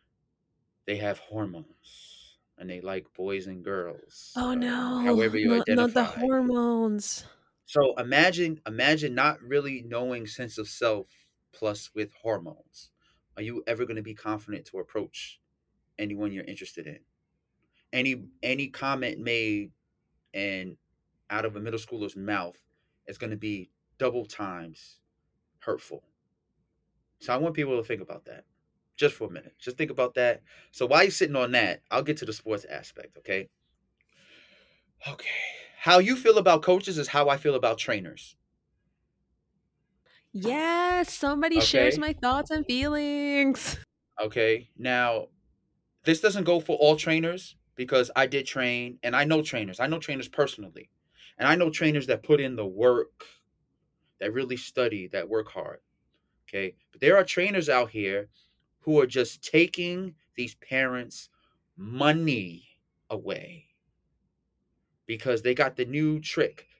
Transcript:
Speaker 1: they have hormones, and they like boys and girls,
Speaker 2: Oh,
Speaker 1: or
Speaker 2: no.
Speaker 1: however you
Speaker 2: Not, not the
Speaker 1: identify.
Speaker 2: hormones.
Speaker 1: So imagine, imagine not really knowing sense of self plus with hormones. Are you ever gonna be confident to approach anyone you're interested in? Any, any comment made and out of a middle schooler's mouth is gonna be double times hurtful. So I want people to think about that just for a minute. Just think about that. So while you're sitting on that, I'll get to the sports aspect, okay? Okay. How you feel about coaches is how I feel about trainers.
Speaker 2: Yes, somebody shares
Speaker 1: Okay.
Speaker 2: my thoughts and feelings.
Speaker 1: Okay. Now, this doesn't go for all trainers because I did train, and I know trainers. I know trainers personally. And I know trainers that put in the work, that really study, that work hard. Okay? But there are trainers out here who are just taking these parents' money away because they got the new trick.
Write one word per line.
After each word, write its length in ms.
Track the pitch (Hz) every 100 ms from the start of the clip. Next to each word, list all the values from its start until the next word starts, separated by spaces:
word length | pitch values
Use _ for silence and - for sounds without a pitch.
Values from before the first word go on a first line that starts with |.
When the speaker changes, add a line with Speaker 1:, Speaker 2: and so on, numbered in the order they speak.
| _ _ _ _ _ _ _ _ -
Speaker 1:
they 80 | 101
have 220 | 104 98
hormones, 1200 | - 107 101 85 78 _ _ - - - - _ _ -
and 120 | 92
they 120 | 90
like 320 | 92 95 90
boys 320 | - 95 98 95
and 180 | 92
girls, 760 | 87 98 87 78 - - - 247
Speaker 2:
Oh, 160 | 247
Speaker 1:
or 0 |
Speaker 2:
no. 480 | 247 247 247 247 247
Speaker 1:
however 340 | 240 226 220 214
you 160 | 233
Speaker 2:
Not, 140 | 233 -
not 240 | 240 240
the 100 | 240
Speaker 1:
identify. 140 | 233 -
Speaker 2:
hormones. 1080 | 254 262 247 247 233 233 226 208 - - - _ _ _ -
Speaker 1:
So 280 | 147 135 123
imagine, 640 | 120 139 175 170 170 156 113
imagine 480 | 110 135 156 147
not 280 | 123 147 151
really 400 | 123 143 139 131
knowing 440 | 117 117 127 120 107
sense 320 | 120 120 110
of 120 | 107
self 600 | - 117 107 - _ _ _ _
plus 420 | - 107 104 -
with 200 | 107 104
hormones. 800 | _ 113 101 82 76 _ - - _ _ _ _ -
Are 60 |
you 200 | 110 117 -
ever 180 | 117 120
gonna 160 | 110
be 120 | 107 107
confident 500 | 110 107 107 95 -
to 120 | 95
approach 640 | 87 107 92 - - - _ _ _ _ _ -
anyone 340 | 107 101 104
you're 120 | 95 -
interested 420 | 98 92 - 76
in? 120 | 76 _ _ _ _ _ _ _ _ _
Any, 320 | 127 131 127 92 _
any 260 | 120 135 139
comment 500 | - 135 135 123 -
made 540 | 117 117 110 104 98 _ _ _ _ _ _
and 440 | 95 101 95 92 80 _ _ _ _ -
out 160 | 107 113
of 100 | 104
a 60 |
middle 180 | 110 113
schooler's 360 | - 117 101 98
mouth 440 | 101 101 87 - _ _ _ _ -
is 100 | -
gonna 180 | 113 107
be 340 | 107 101 90 _ _ -
double 260 | 127 120 107
times 760 | - 101 87 82 80 - _ _ _ _ _ _ _
hurtful. 440 | - 85 - 73 _ _ _ _ _ _ _ _ _ _ _ _
So 140 | -
I 40 | 127
want 180 | 165 156
people 220 | 139 123
to 60 |
think 180 | 110 110
about 240 | 92 85 -
that 200 | - - _ _ _ _ -
just 200 | 143 -
for 120 | 101
a 40 |
minute. 240 | 85 - _
Just 180 | 123 127
think 140 | 147
about 240 | 127 123 127
that. 280 | 123 113 _ - -
So 140 | - 120
while 180 | 151
you're 80 | 196
sitting 240 | - 175 139
on 160 | 120
that, 320 | 123 101 - -
I'll 120 | 127
get 140 | 147 147
to 80 | 110
the 80 |
sports 320 | 107 110 104 -
aspect, 520 | - - - - -
okay? 300 | - 95 95 _ _ _ _ _ _ _ _ - _ _ _ _ _ _ -
Okay. 200 | 143 - - - - - -
How 200 | 165 180
you 160 | 196 254
feel 220 | 226 214
about 240 | 180 160
coaches 340 | 175 185 190 165
is 100 | 135
how 200 | 143 143
I 80 | 139
feel 180 | 151 131
about 220 | 123 113
trainers. 580 | - 107 87 - - _ _ _ _ _ _ _ _ _ _ _ _ _ _ _ _ _ _ _ _
Speaker 2:
Yes, 800 | 202 208 285 330 339 359 359 339
somebody 460 | - 277 285 320 330
shares 360 | - 269 254 302
Speaker 1:
Okay. 0 |
Speaker 2:
my 160 | 302
thoughts 380 | 294 247 269 302
and 140 | 311 285
feelings. 1120 | 247 294 294 294 285 285 285 277 - - - - _ _ -
Speaker 1:
Okay. 500 | 110 117 113 113 - -
Now, 500 | 123 123 123 113 - _ _ _ _ _ _ _ -
this 160 | 160
doesn't 240 | 214 196 175
go 140 | 175
for 180 | 165 156
all 180 | 151 151
trainers 580 | 170 160 165 185 - - _ -
because 360 | 127 131 123 131
I 120 | 135
did 180 | 139 131
train, 520 | 135 123 120 123 123
and 120 | 120 127
I 100 | 147
know 160 | 156
trainers. 360 | 156 123 98 92
I 80 | 135
know 120 | 165
trainers 280 | 156 135 123
personally. 600 | - 139 - 98 - - _ _ _ - -
And 100 | 131
I 80 | 170
know 140 | 165
trainers 360 | 156 156 147 127
that 160 | 113
put 180 | - 147
in 140 | 135 120
the 100 | 101
work, 580 | 92 127 120 - - - _ _ _ _ _ _ _ _ -
that 140 | 101
really 240 | 120 127 127
study, 500 | - - 120 104 90
that 200 | 98 87
work 200 | 110 110
hard. 300 | 92 76 73 _ _ _ _ _ _ -
Okay? 260 | 98 95 - _
But 100 | _
there 160 | 143 196
are 60 | 185
trainers 440 | - 190 190 147
out 220 | 127 117
here 380 | 110 98 98 104 _ _ _ _ _
who 180 | - 151
are 80 | 127
just 360 | 131 123 -
taking 720 | - 160 175 - 175 180 190 156 _ -
these 200 | 120 -
parents' 760 | - 131 131 127 117 - - _ _ _ _ -
money 920 | 101 127 143 160 160 117 92 82 _ _ _ _ -
away 580 | 107 87 90 - 170 _ _ _ _ _ _ _ _ _ _ _ _ _ _ -
because 340 | 113 131 117
they 140 | 123 127
got 200 | 135 131
the 100 | 123
new 340 | 143 156 156
trick. 480 | 156 - 143 - -